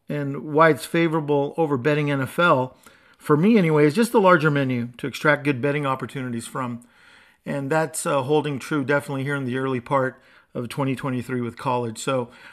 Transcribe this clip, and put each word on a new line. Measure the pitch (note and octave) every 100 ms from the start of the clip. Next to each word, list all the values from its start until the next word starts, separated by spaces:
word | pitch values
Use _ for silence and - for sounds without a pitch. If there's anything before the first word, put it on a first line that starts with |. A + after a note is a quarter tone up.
| -
and | D3 C#3+ C#3 D3+
why | D3 D#3+
it's | C#3 -
favorable | E3+ E3+ D#3+ D3 C#3+ C#3+ -
over | D#3 C#3
betting | C#3 D3 D3
N | C#3
F | C3 -
L, | F3 C#3 B2+ - - - _ _
for | - D3+
me | G3 A3+
anyway, | E3 D3+ D3+
is | D3+
just | A#3+
the | A#3+
larger | F#3 F3 D3+
menu | C#3+ C3 B2 A#2+ -
to | C3+
extract | - D#3 C#3+
good | C#3+ C3
betting | C#3+ C#3+ C#3+
opportunities | C3 B2+ C#3+ B2+ A#2 A2+
from. | C#3 B2 A#2+ - _ - - _ _ -
And | C#3+ C#3
that's, | D#3 D#3 - F3
uh, | C#3+
holding | B2+ D3+ C#3+ C3+
true | - D#3
definitely | C3 C#3+ C#3+ C3+
here | C3+ C#3+
in | B2+
the | C3
early | C3+ B2+
part | - C#3 C3 - _ _ _
of | C3+ A#2
twenty | - C3+ B2+
twenty-three | C#3 B2+ A#2 B2+
with | A#2+ A#2
college. | C3+ B2 A#2 A2
So | - C3 A#2+ - -